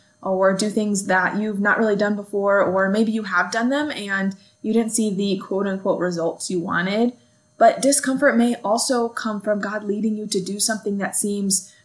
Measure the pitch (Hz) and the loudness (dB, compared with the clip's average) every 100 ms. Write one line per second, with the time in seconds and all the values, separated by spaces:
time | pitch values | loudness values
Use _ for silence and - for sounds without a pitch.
0 | _ _ 196 185 190 190 214 208 208 202 | _ _ -4 2 4 2 0 0 0 0
1 | 190 185 180 185 214 196 202 - 220 202 | 0 0 2 0 -2 0 0 2 2 2
2 | 208 208 202 208 202 202 180 190 190 208 | 0 -2 -4 -2 2 2 2 2 2 2
3 | 226 220 196 180 196 226 240 277 302 - | 0 -2 -2 -2 0 0 0 0 -2 -6
4 | 202 196 196 190 _ _ 214 220 220 214 | -4 -2 -2 -4 _ _ -2 0 0 0
5 | 214 190 202 190 - 190 196 190 156 139 | 0 0 0 -2 -2 -2 -2 -2 -2 0
6 | 175 170 165 160 - 180 165 170 180 208 | -2 -2 -4 -4 -6 -4 -2 -2 -2 0
7 | 240 - _ _ _ - - - 269 277 | 0 -2 _ _ _ 4 4 6 2 2
8 | 254 262 285 233 240 240 202 226 - 247 | 0 2 4 4 4 2 0 0 2 0
9 | 233 - 226 208 208 208 196 208 208 208 | 0 -4 -6 -4 -2 -2 -2 -4 -4 -2
10 | 220 214 214 202 185 302 - 214 208 202 | -2 -2 -4 -4 -4 -2 -2 -2 -4 -4
11 | 196 - 208 202 196 190 - - | -4 -2 -2 -2 0 -2 -4 -18